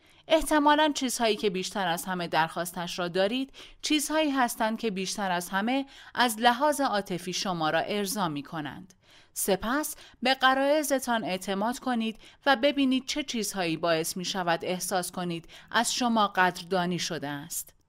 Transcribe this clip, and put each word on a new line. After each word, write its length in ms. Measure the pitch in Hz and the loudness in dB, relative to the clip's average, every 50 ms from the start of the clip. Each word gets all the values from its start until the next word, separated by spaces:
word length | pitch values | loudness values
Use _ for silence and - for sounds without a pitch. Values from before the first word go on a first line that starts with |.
| _ _ _ - - - | _ _ _ -10 -2 2
احتمالاً 640 | 320 320 - - 311 302 285 302 294 294 311 311 285 | 2 2 4 4 4 6 6 6 6 6 6 4 2
چیزهایی 420 | - 269 247 - - 233 220 214 | 0 -2 -2 0 2 2 2 2
که 140 | 208 220 208 | 2 0 0
بیشتر 360 | 180 185 185 - - 214 190 | 0 -2 -4 -4 -4 -2 -2
از 180 | 170 165 175 - | -2 -2 -2 -2
همه 240 | 185 185 180 170 175 | -4 -4 -4 -2 0
درخواستش 720 | 175 160 160 160 - 175 170 175 - 185 170 175 - - | 2 2 2 2 0 -4 -6 -6 -6 -8 -8 -6 -4 -4
را 100 | 175 175 | -4 -2
دارید، 440 | 165 190 190 208 240 262 269 269 - - - - - - | 2 2 2 2 0 -2 -6 -6 -10 -18 -20 -20 -14 -8
چیزهایی 480 | - - 302 302 277 - 302 320 311 294 | -2 0 0 0 0 0 0 2 2 2
هستند 480 | 269 269 247 233 - - 233 220 226 226 | 2 2 0 0 0 0 -2 0 0 -2
که 120 | - 226 | -2 -2
بیشتر 400 | 185 190 185 185 - - 202 190 | -2 -2 -4 -4 -4 -4 -2 -2
از 180 | 175 180 175 - | -2 -2 -2 -2
همه 380 | 190 190 202 233 262 277 269 269 - - - - - | -2 -2 0 0 0 0 -2 -4 -10 -20 -20 -6 0
از 240 | - 240 247 220 214 | 2 2 2 2 4
لحاظ 420 | 233 240 240 233 294 302 294 277 | 4 4 4 4 4 2 2 2
عاطفی 520 | 277 247 208 202 196 196 185 165 175 185 | 0 0 0 0 -2 -2 -4 -6 -4 -4
شما 380 | 175 - - 202 180 170 156 156 | -6 -4 -4 -4 -2 0 0 2
را 80 | 156 165 | 2 2
ارضا 500 | - - 208 208 202 190 180 214 190 165 | 0 0 -2 -2 -2 -2 -2 -2 -2 -2
می‌کنند. 680 | 147 143 139 - 170 160 147 135 123 - - - - _ _ _ - - - _ | -2 -4 -8 -8 -8 -8 -8 -8 -10 -12 -16 -20 -20 _ _ _ -20 -20 -20 _
سپس 640 | - - - - 190 185 196 220 254 294 302 - - - - - - - | -8 -4 0 0 0 0 0 -2 -2 -2 -2 -4 -8 -12 -16 -20 -10 -4
به 120 | - 254 262 | 0 0 0
غرایزتان 880 | 262 262 262 262 269 269 277 294 311 302 277 285 262 262 247 240 226 202 | 2 4 2 4 4 4 2 2 2 2 0 0 -2 0 0 -2 -2 -2
اعتماد 540 | 160 185 185 185 208 190 190 208 233 262 - | -2 -4 -4 -4 -4 -4 -2 -2 -4 -4 -4
کنید 400 | - 262 247 226 226 226 214 - - - - _ - | -4 -4 -2 -2 -2 -4 -6 -8 -14 -20 -12 _ 2
و 100 | 277 269 | 2 2
ببینید 500 | 220 247 285 285 277 277 254 262 262 262 | 4 4 2 2 2 2 2 2 0 -2
چه 160 | - - 302 | -4 -6 -6
چیزهایی 540 | 285 - - 233 202 - - 196 180 170 160 | -6 -4 -4 -4 -4 -4 -2 -2 -2 -2 -2
باعث 400 | 156 170 170 165 160 160 - - | 0 0 2 2 2 0 -2 -4
می‌شود 480 | 190 180 - - 196 180 175 165 165 - | -6 -6 -4 -4 -2 0 0 0 0 0
احساس 480 | - 180 180 - - 208 185 175 - | -4 -4 -4 -4 -2 -2 -2 -2 -4
کنید 360 | - 190 180 175 170 165 - - - - - - | -6 -6 -6 -6 -6 -8 -10 -14 -20 -20 -8 -2
از 240 | - 220 240 - - | 0 0 0 0 0
شما 340 | - 254 240 226 226 208 196 | 0 0 2 4 4 2 2
قدردانی 680 | - 190 185 180 180 - 180 170 190 185 175 180 180 160 | 4 4 2 2 2 -2 -4 -2 0 0 0 0 0 -2
شده 300 | - - 175 151 139 143 | -2 -4 -6 -6 -6 -6
است. 460 | 147 143 147 175 - - - - - _ _ | -8 -8 -10 -10 -10 -10 -10 -10 -16 _ _